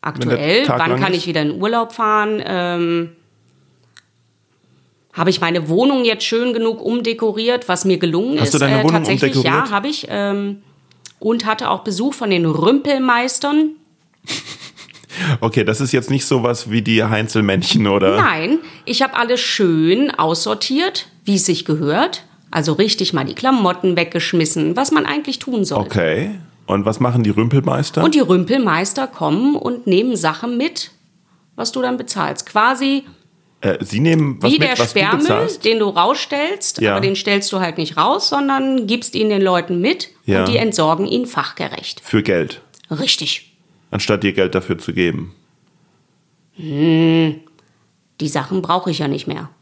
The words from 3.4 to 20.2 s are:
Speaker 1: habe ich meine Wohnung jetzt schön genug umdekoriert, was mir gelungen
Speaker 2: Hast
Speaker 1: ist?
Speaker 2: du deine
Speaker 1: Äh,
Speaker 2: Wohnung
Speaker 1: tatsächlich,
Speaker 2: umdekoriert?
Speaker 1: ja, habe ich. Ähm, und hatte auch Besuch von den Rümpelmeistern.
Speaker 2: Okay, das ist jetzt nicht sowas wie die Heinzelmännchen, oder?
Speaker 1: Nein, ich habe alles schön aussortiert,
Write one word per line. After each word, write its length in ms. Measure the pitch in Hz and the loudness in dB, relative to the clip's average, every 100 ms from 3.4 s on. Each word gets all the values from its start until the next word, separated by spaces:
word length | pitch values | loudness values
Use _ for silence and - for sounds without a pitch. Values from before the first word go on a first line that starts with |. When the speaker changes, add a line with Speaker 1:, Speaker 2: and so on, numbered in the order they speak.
| _ _ _ _ _ - _ _ _ _ _ _ _ _ _ _ _ | _ _ _ _ _ -20 _ _ _ _ _ _ _ _ _ _ _
Speaker 1:
habe 180 | - 170 | -2 0
ich 100 | 180 | 0
meine 280 | 170 175 151 | 0 -2 0
Wohnung 360 | 170 262 269 | 2 4 2
jetzt 180 | 240 220 | 2 0
schön 300 | - 226 247 | -2 0 0
genug 280 | 226 226 226 | 0 -2 -2
umdekoriert, 880 | - 233 226 226 226 208 226 247 240 | -2 -2 -2 -2 -2 0 0 -2 -2
was 160 | 180 | -2
mir 120 | 190 175 | 2 2
gelungen 400 | 175 165 233 285 | 2 0 0 0
Speaker 2:
Hast 100 | - | 2
Speaker 1:
ist? 60 | |
Speaker 2:
du 40 | 156 | 2
deine 160 | 139 135 | 2 4
Speaker 1:
Äh, 40 | |
Speaker 2:
Wohnung 60 | 151 | 4
Speaker 1:
tatsächlich, 420 | 165 151 131 139 | 2 2 2 2
Speaker 2:
umdekoriert? 320 | 135 127 175 254 | 2 2 2 0
Speaker 1:
ja, 20 | |
habe 140 | 202 240 | -2 -2
ich. 180 | 294 - | -6 -6
Ähm, 540 | 208 202 202 202 202 _ _ _ _ - _ | -4 -2 -2 -4 -8 _ _ _ _ -20 _
und 260 | 214 233 | -2 -2
hatte 260 | 214 220 247 | 0 -2 0
auch 100 | 190 | -2
Besuch 340 | 220 185 247 | -2 -2 -2
von 160 | 269 226 | -2 0
den 140 | 185 165 | 2 2
Rümpelmeistern. 1200 | 151 170 277 285 277 262 240 247 254 285 294 311 - _ _ _ _ - - - - - - - - - - 180 131 | 2 4 2 2 0 2 2 0 -2 0 2 0 -2 _ _ _ _ -10 -10 -10 -16 -18 -20 -20 -20 -16 -6 -2 0
Speaker 2:
Okay, 240 | 113 117 | 0 0
das 160 | 101 113 | 0 0
ist 120 | 131 | 2
jetzt 180 | 131 117 | 0 0
nicht 160 | 135 - | -2 2
sowas 440 | 135 117 120 - | 0 2 -2 -2
wie 120 | 113 | -2
die 200 | 107 110 | 2 2
Heinzelmännchen, 840 | 110 110 107 113 104 98 - - 104 | 2 0 0 0 2 2 2 2 4
oder? 280 | - - - | 4 4 4
Speaker 1:
Nein, 420 | 330 160 170 320 - - | 2 0 0 -2 -2 -18
ich 160 | - 240 | -6 -2
habe 140 | 269 254 | 0 0
alles 240 | 240 247 | 0 0
schön 680 | - - 190 165 160 202 285 | -2 0 2 4 2 2 0
aussortiert, 960 | - | 0